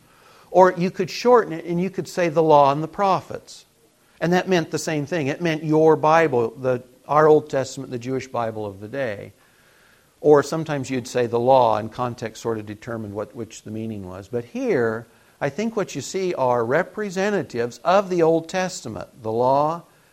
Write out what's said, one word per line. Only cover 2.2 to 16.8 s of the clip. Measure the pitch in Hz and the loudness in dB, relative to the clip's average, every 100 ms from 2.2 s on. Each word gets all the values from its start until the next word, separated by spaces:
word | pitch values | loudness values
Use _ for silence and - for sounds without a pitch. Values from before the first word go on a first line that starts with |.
| 170 | -2
the | 151 | 2
law | 160 147 139 | 4 6 6
and | 143 | 2
the | 160 | -4
prophets. | - 196 170 - - - - _ _ _ _ _ - | -2 -2 -2 -4 -14 -16 -20 _ _ _ _ _ -6
And | 165 | 0
that | 208 190 | 0 2
meant | 180 160 | 0 0
the | 151 | -4
same | - 156 143 | -4 -4 -4
thing. | 175 135 | -4 -4
It | 151 | -2
meant | 170 156 | -4 -4
your | 156 151 160 151 | 0 4 4 4
Bible, | 151 165 160 127 113 | 4 4 4 2 -2
the, | - 131 120 - _ - | -2 -4 -4 -6 _ -2
our | 147 156 | 4 6
Old | 151 151 | 6 4
Testament, | 139 127 - 131 | -4 -4 -8 -10
the | 123 | -10
Jewish | 120 131 127 | -6 -6 -6
Bible | 120 113 110 104 | -6 -6 -6 -10
of | 98 | -10
the | 107 | -12
day. | 135 127 101 104 - _ _ _ _ _ _ _ _ | -8 -8 -8 -14 -20 _ _ _ _ _ _ _ _
Or | 151 147 | 6 6
sometimes | 139 165 151 143 123 | 6 -2 -4 -6 -4
you'd | 131 117 | -6 -4
say | 127 120 | -2 0
the | 117 | 2
law, | 120 135 117 107 | 4 6 6 2
and | 110 | -4
context | - 123 120 113 - | -6 -6 -6 -10 -8
sort | 117 113 | -6 -6
of | 104 | -8
determined | 104 - 117 107 | -12 -10 -10 -8
what, | 101 104 - | -8 -10 -10
which | 107 - | -14 -14
the | 110 | -12
meaning | 110 113 107 92 | -10 -8 -10 -12
was. | 92 98 | -14 -10
But | 120 | -8
here, | 117 240 262 156 113 113 123 _ _ - | -8 -6 -2 0 0 -2 -10 _ _ -8
I | 143 | -6
think | 147 226 220 | -4 -6 -4
what | 185 | -6
you | 143 | -8
see | - 190 185 | -8 -6 -4
are | - 131 120 | -2 0 0
representatives | 117 147 | 0 0